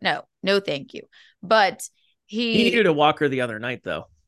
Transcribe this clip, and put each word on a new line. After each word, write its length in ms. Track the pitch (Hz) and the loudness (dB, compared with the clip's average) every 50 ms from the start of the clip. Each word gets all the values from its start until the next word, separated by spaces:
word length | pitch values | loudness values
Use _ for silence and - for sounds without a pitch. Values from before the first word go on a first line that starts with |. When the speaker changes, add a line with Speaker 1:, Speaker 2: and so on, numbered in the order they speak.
Speaker 1:
No, 200 | 196 180 147 - - _ _ _ | -2 -2 -2 -4 -6 _ _ _
no, 160 | - 190 202 196 | -2 0 0 0
thank 360 | 196 - 147 139 131 - - | 0 -2 -6 -6 -8 -14 -18
you. 80 | - - _ _ - - _ _ _ | -18 -18 _ _ -20 -20 _ _ _
But 460 | - 180 220 220 196 185 - - - - _ _ _ _ _ _ _ | -2 2 4 4 4 2 0 -4 -12 -16 _ _ _ _ _ _ _
he 300 | - 208 226 240 233 226 | -8 -6 -4 -2 0 2
Speaker 2:
He 80 | 220 240 | 2 2
needed 220 | 226 190 233 202 | 4 4 2 2
a 60 | 175 | 2
walker 360 | 156 143 147 151 151 - 151 139 | 2 4 2 2 2 2 0 -2
the 140 | 135 127 | 0 -2
other 160 | 123 120 107 107 | -4 -4 -6 -8
night, 240 | 117 127 123 - - | -8 -8 -10 -8 -8
though, 240 | 92 78 76 - - _ _ _ | -8 -8 -8 -10 -12 _ _ _